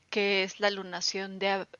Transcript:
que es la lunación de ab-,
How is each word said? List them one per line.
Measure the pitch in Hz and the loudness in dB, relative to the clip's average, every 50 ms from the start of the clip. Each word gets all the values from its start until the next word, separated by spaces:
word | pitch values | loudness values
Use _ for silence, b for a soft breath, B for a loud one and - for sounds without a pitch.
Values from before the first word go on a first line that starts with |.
| _ _ | _ _
que | - 214 202 202 202 190 190 | 0 2 2 4 4 4 2
es | 190 - - | 0 0 0
la | 208 202 | 2 2
lunación | 202 190 185 185 175 175 - - - 190 196 196 190 190 | 2 0 -4 -8 -6 -4 -2 -2 -2 -4 -6 -6 -4 -2
de | 196 196 | 0 0
ab-, | 196 196 180 - - - | 2 0 -2 -6 -12 -16